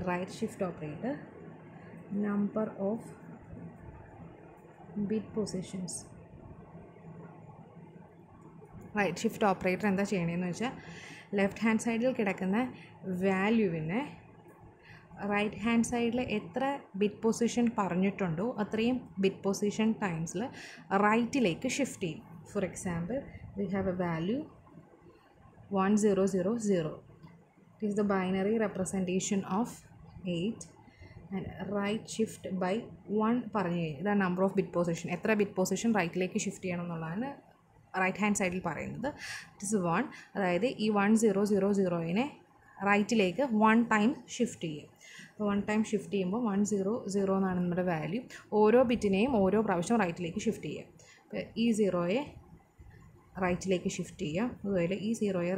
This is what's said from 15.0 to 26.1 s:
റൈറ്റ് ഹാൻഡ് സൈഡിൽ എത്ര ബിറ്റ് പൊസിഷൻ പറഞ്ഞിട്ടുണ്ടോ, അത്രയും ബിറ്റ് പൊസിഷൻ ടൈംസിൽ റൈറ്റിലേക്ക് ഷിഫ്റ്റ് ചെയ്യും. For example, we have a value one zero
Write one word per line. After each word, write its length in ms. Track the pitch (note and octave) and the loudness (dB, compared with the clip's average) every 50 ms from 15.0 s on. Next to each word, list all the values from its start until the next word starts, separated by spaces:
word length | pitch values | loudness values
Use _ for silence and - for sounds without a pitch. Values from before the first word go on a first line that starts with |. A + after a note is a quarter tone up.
| - - - - F#3+ G3+ | -20 -20 -14 -8 -4 -2
റൈറ്റ് 280 | G#3 G#3 G#3 G#3+ - - G3+ | 0 0 0 0 -2 -2 0
ഹാൻഡ് 220 | A#3 A#3 A#3 A3+ - | 2 4 4 4 2
സൈഡിൽ 300 | - A#3 A#3 A#3 A3 B3+ B3+ - G#3 G#3 | 2 0 0 0 0 0 -2 0 -2 -4
എത്ര 260 | - - - C4 C4+ C4+ C#4 C#4 - - - F#3+ | -4 -4 -4 -2 0 0 -2 -4 -6 -8 -2 0
ബിറ്റ് 180 | G#3 G#3 G#3 - - | 0 0 0 0 0
പൊസിഷൻ 420 | A3+ A3 - A#3 A3 - A#3+ A#3+ A#3 A#3 - | 0 2 2 2 0 2 2 2 2 2 0
പറഞ്ഞിട്ടുണ്ടോ, 720 | G3+ F3+ E3 F3+ F#3+ G3+ G3 - G3 F3 D#3 E3 G3 A#3+ B3+ G#3 G#3 | -2 0 2 2 2 2 2 0 -2 -2 0 0 -2 -2 -2 -2 -4
അത്രയും 340 | - - A3 A3+ A#3+ B3+ A#3+ - - - - F#3+ | -2 0 0 2 2 0 0 -4 -8 -4 0 2
ബിറ്റ് 180 | F#3+ F#3+ - - | 2 2 2 -2
പൊസിഷൻ 440 | G3 G3 F#3+ G#3 G#3 G3 - A3 A3+ A3 - | -2 0 0 0 -2 2 2 2 2 2 0
ടൈംസിൽ 400 | G#3+ F#3+ E3+ D#3+ E3 E3 - F3 A#3 C#4 - - - - - - - - F#3+ G3 G3+ | -2 -2 -2 -2 -4 -4 -4 -4 -4 -6 -8 -12 -16 -16 -16 -16 -6 0 2 4 4
റൈറ്റിലേക്ക് 640 | G#3 G#3+ A#3 A#3+ A3+ - C#4+ A#3 F3+ D#3+ - - C4 - - | 6 4 4 2 2 2 4 4 4 2 2 -2 -4 0 0
ഷിഫ്റ്റ് 260 | C4+ - - - G3 E3 | -2 -2 -2 -4 -4 -4
ചെയ്യും. 140 | D3+ - - - - - - - | -6 -6 -12 -16 -18 -18 -14 -6
For 120 | - G#3 F#3+ E3+ | -4 -2 -2 -2
example, 520 | - - - F#3+ E3+ E3 E3+ F3 A#3 C#4 C#4 - - - - - - G3 | -4 -6 -6 -4 -4 -4 -4 -2 -4 -4 -6 -8 -14 -16 -16 -12 -6 -6
we 80 | G3+ F3 G3 | -4 -2 -2
have 120 | G3 F#3+ F#3+ F3+ | -2 0 0 0
a 40 | F3+ F3+ F3 | 0 0 -2
value 340 | E3 D#3+ E3 F#3 A#3 C#4+ D#4 - - - - - - - - - - - - - - - _ - - - - - - - - - G3 F#3+ F#3+ | 0 -2 0 -2 -2 -2 -4 -8 -14 -20 -20 -20 -20 -20 -20 -20 -20 -20 -20 -20 -20 -20 _ -20 -20 -20 -20 -20 -20 -20 -10 -4 0 2 4
one 120 | G3 G#3+ G#3 G#3 | 4 4 6 6
zero 220 | G#3+ | 4